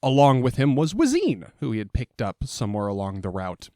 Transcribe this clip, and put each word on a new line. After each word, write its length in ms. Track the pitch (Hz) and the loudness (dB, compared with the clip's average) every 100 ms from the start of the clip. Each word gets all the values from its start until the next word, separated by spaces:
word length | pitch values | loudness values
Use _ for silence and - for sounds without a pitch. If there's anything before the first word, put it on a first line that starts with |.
Along 380 | 135 135 143 131 | 2 6 6 6
with 160 | 127 131 | 2 2
him 200 | 139 135 | 2 2
was 180 | 160 | 0
Wazine, 580 | 202 311 311 381 110 - _ | 2 2 2 0 -2 -8 _
who 120 | 139 | -6
he 60 | 110 | -4
had 140 | 101 | -4
picked 300 | - 123 - | -6 -6 -6
up 220 | 104 - | -6 -6
somewhere 420 | 135 - 107 104 101 | -10 -6 -4 -2 -4
along 340 | 98 98 98 | -4 -6 -6
the 80 | 95 | -6
route 400 | 92 92 90 - | -6 -8 -10 -16